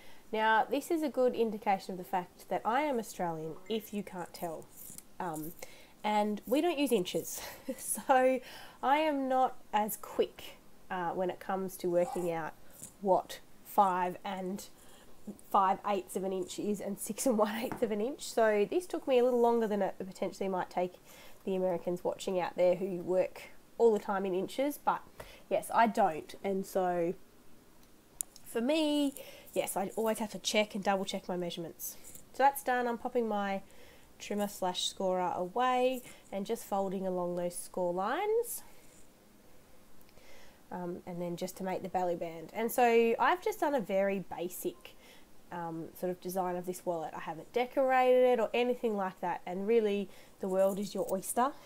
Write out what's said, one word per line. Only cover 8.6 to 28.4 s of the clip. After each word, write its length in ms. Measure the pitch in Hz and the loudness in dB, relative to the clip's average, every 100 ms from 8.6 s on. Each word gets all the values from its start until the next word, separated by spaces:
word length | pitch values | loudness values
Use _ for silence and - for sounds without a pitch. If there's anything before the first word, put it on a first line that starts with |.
| - - | -18 -4
I 140 | 247 294 | 2 4
am 300 | 311 277 262 | 4 0 2
not 300 | 262 262 - - | 2 2 0 -2
as 240 | 208 214 - | 0 0 -4
quick, 600 | - - - - - - - - - | -4 0 -2 -4 -16 -18 -20 -18 -8
uh, 180 | 185 170 | -4 -2
when 200 | 165 185 | 0 -2
it 100 | - | -4
comes 360 | - 190 190 - | -4 -4 -4 -4
to 120 | 180 | 0
working 420 | 175 175 175 175 | 2 2 0 -2
out 220 | 165 151 - - - - - | -2 -6 -10 -16 -16 -18 -2
what 380 | 196 180 - - - - - | 4 4 2 -10 -14 -20 0
five 520 | - 196 180 180 175 | 4 6 4 0 -2
and 440 | 202 190 185 196 - - - - - - - - - | -6 -6 -6 -6 -10 -18 -20 -20 -18 -14 -14 -14 2
five 280 | 208 190 196 202 | 4 6 2 -2
eighths 300 | 196 - 202 | -2 -4 -4
of 80 | |
an 80 | 190 | -2
inch 280 | 190 180 - | -2 -4 -4
is 200 | 202 202 | -2 -2
and 180 | 202 196 | -4 -6
six 260 | - 208 277 | -6 -2 2
and 120 | 214 | 4
one 180 | 208 226 | 2 0
eighth 260 | 247 - | -4 -2
of 100 | 220 | -2
an 100 | 208 | 0
inch. 200 | 233 311 | -2 -4
So 460 | - - 220 208 208 | -2 2 4 4 2
this 160 | 349 - | 0 -2
took 220 | 330 - | -4 4
me 120 | 247 | 4
a 40 | |
little 180 | 247 240 | 6 6
longer 260 | 233 233 220 | 4 4 2
than 140 | 208 | 2
it 140 | 190 - | 0 -2
potentially 520 | 190 - 185 - 196 | -10 -6 -6 -4 -2
might 200 | 185 - | -2 -2
take 260 | - 185 - - - - - - | -2 -2 -6 -20 -20 -18 -10 -4
the 100 | 185 | 0
Americans 480 | 185 170 - 175 | 0 0 -2 -2
watching 360 | - - - 180 | -2 -4 -2 -2
out 180 | 175 - | -2 4
there 180 | 180 175 | 4 4
who 220 | 190 175 | 0 -4
work 460 | 160 185 185 - - - - - | 0 2 2 -4 -16 -18 -10 4
all 160 | 233 | 6
the 60 | 208 | 6
time 260 | - 196 196 | 0 -2 0
in 80 | |
inches. 440 | 180 190 - 285 - | -2 -2 0 -2 0
But 180 | - 170 - - - - - | 0 -2 -6 -18 -18 -18 -2
yes, 220 | 175 - | -2 2
I 140 | - 226 | 4 4
don't. 480 | 214 190 156 - - | 4 2 2 -8 -6
And 220 | 202 190 190 | -2 -2 0
so 480 | 190 180 175 170 185 - - - - - - - - - - - - | 0 0 2 0 -2 -12 -20 -20 -20 -20 -20 -20 -20 -10 -8 -8 -12